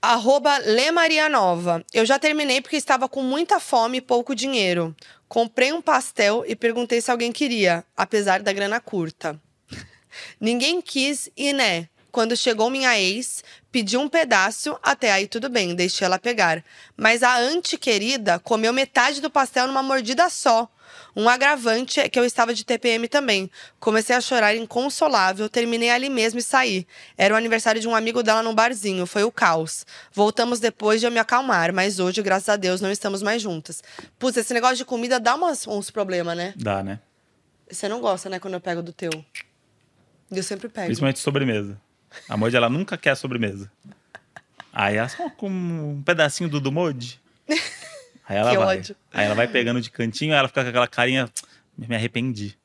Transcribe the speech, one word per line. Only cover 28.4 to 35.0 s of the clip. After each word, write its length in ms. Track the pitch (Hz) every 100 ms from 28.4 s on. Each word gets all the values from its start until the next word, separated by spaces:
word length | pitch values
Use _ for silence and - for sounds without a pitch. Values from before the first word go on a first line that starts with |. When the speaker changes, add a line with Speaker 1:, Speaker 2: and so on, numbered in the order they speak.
Speaker 1:
num 120 | 226
barzinho, 500 | 220 233 247 202 185
foi 180 | 180 214
o 60 | 214
caos. 540 | - 180 165 160 - - - -
Voltamos 480 | - 208 220 233 240
depois 400 | 226 - 214 220
de 60 | 233
eu 40 |
me 80 | 233
acalmar, 540 | 226 247 269 196 165
mas 240 | 185 190 190
hoje, 240 | 185 185
graças 260 | 196 185 196
a 80 | 208
Deus, 240 | 185 185
não 100 | 190
estamos 320 | 202 208 196
mais 200 | 202 233
juntas." 400 | 208 165 - 165 - - - _
Putz, 200 | 254 247
esse 160 | 220
negócio 220 | 240 247 254
de 80 |
comida 360 | 262 240